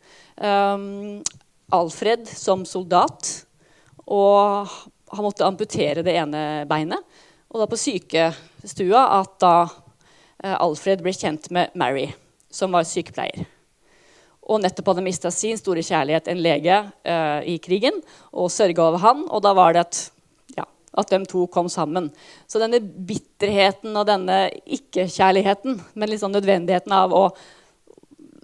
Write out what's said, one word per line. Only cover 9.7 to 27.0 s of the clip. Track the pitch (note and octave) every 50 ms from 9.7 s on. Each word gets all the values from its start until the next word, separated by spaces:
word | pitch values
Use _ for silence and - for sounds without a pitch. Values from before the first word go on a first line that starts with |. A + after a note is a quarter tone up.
| - - _ _ _ _ _ _ _ _ _ _ _ -
eh, | - G3 F#3+
Alfred | - - E3+ D3+ - - G3 G3 F3+ E3
ble | F#3 F#3+
kjent | - - E3+ D3+ D#3 - - -
med | F3+ E3 - - F3+
Mary, | C#3 A#2+ C#3 C3+ C3+ D#3 - - _ _ _ _ _ _
som | - - G3 F#3 F3+
var | F3 E3 -
sykepleier. | - F3+ E3 - - - - - - - E3+ - _ _ _ _ _ _ _ _ _ _ _ _ _ _ _ _ _ _ - -
Og | A3 G#3+
nettopp | G3+ F#3+ F#3 - - G3
hadde | F3 F3+ F#3+
mistet | F#3 F3 - - F3+ -
sin | - - A3 A3+ G#3+
store | - G3 F3+ E3 D#3+
kjærlighet, | - F#3 D#3 C3+ C#3+ D#3+ D#3+ -
en | D#3+ F3 F#3
lege, | E3 E3 D3 C#3+ D3+ E3+ F#3+ G#3 G#3 G3+ - _ -
eh, | - E3+ E3 D#3+ D3+ D3 D3+ -
i | - E3+ D#3+
krigen, | - F3 F#3 G#3 A3 C#4+ G#4+ F#4 - _ - - _ _
og | - - F3+ E3+
sørget | - - G#3+ F3+ F3 E3+
over | E3 E3 E3 F3+
han, | F#3+ A3+ C4 D4 F4 E4
og | - G#3+ F#3+
da | G3+ G3
var | F#3 F3+ E3 E3
det | E3+ E3+
at, | - - - - - _ _ _ _ _ _ _ - -
ja, | - - - _ _ _ _ - -
at | G#3 -
de | F#3+ F#3+ G3
to | - - F#3 F3+
kom | F3 - F3+ F3 F3
sammen. | - F3+ D#3+ D3 E3 F#3 E3+ D3 - - - - - - _ -
Så | - G#3+
denne | A3+ A3+ A#3+ A#3+
bitterheten | G#3+ F#3 D3 F#3 F#3 F3 G#3+ - - _ _ - G3+ G3+ G#3 G3 F#3+ G3+ G3 - - A3 G#3+
og | G#3 G#3 G#3
denne | G#3 F#3+ F#3 F#3 F#3 F#3+ F#3+ - - - -
ikke-kjærligheten, | - - - _ _ - F#3 F#3 F3 - - F#3+ F#3+ F#3 F#3+ - F#3+ G3+ G3+ - C4 B3+ F#3 E3 - -
men | G#3+ G#3 G#3+
liksom | G#3+ G3+ G#3 G3 G3
nødvendigheten | G3+ G3 F#3+ G3 F3 E3+ F#3 F#3 F3+ F3+ G3+ G3
av | F#3+